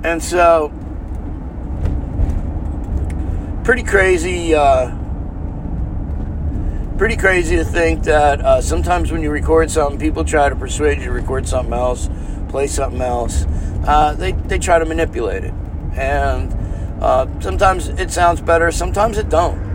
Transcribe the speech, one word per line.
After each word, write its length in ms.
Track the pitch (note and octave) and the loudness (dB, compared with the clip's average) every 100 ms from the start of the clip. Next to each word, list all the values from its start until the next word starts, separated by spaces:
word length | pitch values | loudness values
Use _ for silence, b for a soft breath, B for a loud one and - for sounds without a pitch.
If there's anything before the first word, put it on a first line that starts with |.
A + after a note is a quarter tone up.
And 180 | D#3+ E3 | 0 -2
so, 500 | - F3 E3+ E3 D3+ - - - - - - - - - - - - - - - - - - - - - - - - - B B B - | 0 4 6 6 2 -6 -10 -10 -8 -8 -8 -8 -10 -10 -8 -4 -2 -2 -2 2 2 0 -2 -4 -4 -6 -4 -2 -2 -4 B B B -2
pretty 180 | - B3 | 0 2
crazy, 720 | - G3+ F#3+ F3+ E3+ F3+ E3+ | 2 4 4 4 2 -2 2
uh, 420 | D3+ C#3+ C3 B2 - - - - - - - - - - - - - - - - B B B B - | 4 6 4 2 -4 -6 -6 -6 -8 -8 -8 -6 -4 -4 -4 -4 -4 -4 -4 -4 B B B B 0
pretty 180 | A3+ A3+ | 0 2
crazy 400 | F#3+ F#3 E3+ F3 | 2 2 2 0
to 80 | |
think 400 | D#3+ F3 E3 D#3+ | 2 2 2 2
that, 360 | - D3+ D3 C#3+ | 4 4 4 4
uh, 200 | C3+ C3+ | 4 2
sometimes 520 | - D#3+ - F3 E3 | 2 0 0 0 0
when 100 | D#3+ | -2
you 80 | D3+ | -2
record 400 | D3+ - D#3+ D#3+ | -2 2 4 4
something, 280 | D#3+ C#3+ C#3+ | 2 0 0
people 260 | D#3 D3 | -2 -2
try 240 | D#3+ D#3 C#3+ | 0 2 2
to 80 | C3+ | 0
persuade 420 | C3 - D3 C#3+ | -6 0 0 0
you 80 | - | -2
to 40 | |
record 360 | C3 - C3+ B2+ | -4 -2 -2 -2
something 260 | C3 A#2+ | -2 -2
else, 340 | A#2+ B2 A#2+ - B B B - | -2 -2 -2 -4 B B B -4
play 180 | C3 D3 | -4 -2
something 360 | D3 C3+ B2 | -2 -2 -2
else. 420 | B2+ A#2+ A#2 A#2 - B B B - | -2 -2 -2 -2 0 B B B 2
Uh, 280 | F#3 D3+ - | 4 4 0
they, 160 | F#3 | -2
they 260 | F3+ - F#3+ | -2 -2 -2
try 200 | F#3 E3 | 2 2
to 60 | |
manipulate 600 | D#3+ D#3+ D#3+ - G#2+ F#2+ | 2 0 -2 -2 -4 -4
it. 100 | G2 - - - - | -6 -8 -8 -8 -6
And, 600 | - C3+ C#3+ C#3 C3 - - B B B B | -4 0 0 0 0 -2 -4 B B B B
uh, 240 | A#2+ B2+ - - | 2 2 0 -4
sometimes 480 | G3 F#3 F#3+ F#3 - | -4 2 2 2 -2
it 220 | F3+ F#3 | -4 -4
sounds 300 | E3+ F3 E3+ | 2 2 2
better, 300 | - E3 E3+ | 2 4 4
sometimes 480 | E3 E3+ G3 G#3+ G#3 | 0 -2 0 0 0
it 100 | G3 | 0
don't. 360 | D#3 E3+ B2+ - | 2 2 -2 -4